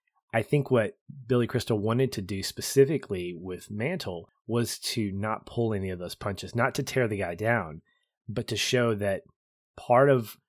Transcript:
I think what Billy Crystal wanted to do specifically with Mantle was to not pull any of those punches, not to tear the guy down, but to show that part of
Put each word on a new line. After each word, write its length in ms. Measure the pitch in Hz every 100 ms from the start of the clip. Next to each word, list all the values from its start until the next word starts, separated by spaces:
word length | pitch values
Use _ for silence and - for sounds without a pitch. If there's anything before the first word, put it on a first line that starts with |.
| _ _ -
I 100 | 117
think 280 | - 147 135
what 260 | 123 107 - - 143 117
Billy 220 | 123 117
Crystal 300 | 120 - 110
wanted 340 | 104 120 131
to 100 | 110
do 200 | 92 98
specifically 920 | - - - 135 135 170 - 95 87 85
with 340 | 92 90 -
Mantle 580 | 107 131 185 107 87 - _ -
was 320 | 117 113 -
to 320 | - 120 101
not 340 | 98 107 110
pull 300 | - - 117
any 160 | 104 95
of 80 | 90
those 160 | 87
punches, 400 | - 104 98 95
not 200 | 117 127 -
to 80 |
tear 240 | 135 131 117
the 100 | 101
guy 160 | 87
down, 480 | 87 110 117 82 78 _ _ _ _ -
but 160 | 107 -
to 80 | 107
show 360 | - 127 117
that 280 | 101 101 95 - _ _ _ _ -
part 320 | - 123 143
of 260 | 131 107 -